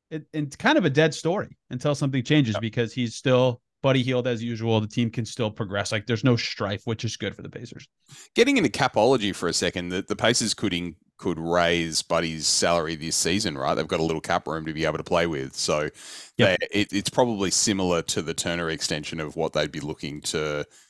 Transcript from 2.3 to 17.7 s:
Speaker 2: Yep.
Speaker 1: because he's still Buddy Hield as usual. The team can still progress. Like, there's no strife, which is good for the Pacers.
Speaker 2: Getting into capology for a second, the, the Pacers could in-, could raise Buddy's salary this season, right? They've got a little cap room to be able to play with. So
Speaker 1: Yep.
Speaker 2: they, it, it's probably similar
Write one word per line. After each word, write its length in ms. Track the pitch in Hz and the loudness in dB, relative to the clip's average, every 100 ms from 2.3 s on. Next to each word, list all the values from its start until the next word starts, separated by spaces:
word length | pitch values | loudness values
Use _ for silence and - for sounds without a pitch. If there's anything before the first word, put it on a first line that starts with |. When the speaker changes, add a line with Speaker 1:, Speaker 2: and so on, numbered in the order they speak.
| 151 123 104 | 4 4 0
Speaker 2:
Yep. 60 | |
Speaker 1:
because 320 | 113 120 117 | -2 -2 -2
he's 220 | - 117 - | -2 -4 -2
still 460 | 135 127 127 117 _ _ | 4 4 4 0 _ _
Buddy 220 | 135 135 | 2 4
Hield 240 | 123 127 123 | 4 0 0
as 160 | 120 | -2
usual. 360 | 117 113 113 110 | -4 -2 2 2
The 60 | 107 | 2
team 220 | - 117 | 0 0
can 160 | 113 110 | 0 -6
still 260 | - 110 | -4 -4
progress. 400 | 101 104 101 101 | -4 -4 -2 -2
Like, 120 | 110 - | -2 -2
there's 180 | 113 131 | 2 4
no 100 | 117 | 2
strife, 440 | - - 101 101 - | 0 -4 -4 -4 -4
which 180 | 110 113 | -4 -4
is 100 | - | -4
good 160 | 101 - | -6 -6
for 60 | |
the 60 | 101 | -12
Pacers. 380 | - 120 - - _ _ - - - | -14 -14 -16 -20 _ _ -20 -4 2
Speaker 2:
Getting 220 | 240 277 | 4 4
into 120 | 147 | 2
capology 640 | - 131 - 113 131 101 | 2 2 4 4 4 2
for 140 | 87 87 | -2 -2
a 40 | |
second, 360 | 80 92 90 87 | 0 0 -2 -4
the, 120 | 92 - | -4 -4
the 80 | 101 | 0
Pacers 380 | 113 123 113 | 2 2 0
could 200 | - 107 | -2 -2
in-, 220 | 87 87 80 _ _ | -2 -4 -10 _ _
could 220 | - 82 | -4 -4
raise 600 | 82 87 85 87 82 76 | 0 2 4 2 0 -4
Buddy's 440 | - 85 85 80 73 | -2 0 0 -2 -2
salary 480 | - 92 85 78 80 | 0 2 2 0 -6
this 200 | 78 - | -4 -2
season, 420 | 82 95 107 71 | 0 0 0 -2
right? 160 | 67 82 | -2 -2
They've 120 | 78 | 0
got 120 | 87 | 0
a 20 | |
little 180 | 80 80 | 0 -2
cap 260 | - 90 - | -2 -2 -2
room 180 | 80 80 | -6 -6
to 80 | |
be 100 | 78 80 | -2 -2
able 120 | 78 | -2
to 60 | |
play 240 | 76 87 85 | -2 0 0
with. 280 | 76 67 - | -2 -6 -6
So 340 | - 78 76 - - - - - | -2 -2 -2 -6 -16 -18 -12 0
Speaker 1:
Yep. 220 | 110 90 | 2 2
Speaker 2:
they, 200 | - 98 | 0 -2
it, 100 | 104 | 0
it's 180 | 98 98 | -2 -2
probably 420 | - 127 107 95 | 0 2 2 0
similar 500 | - - | 0 0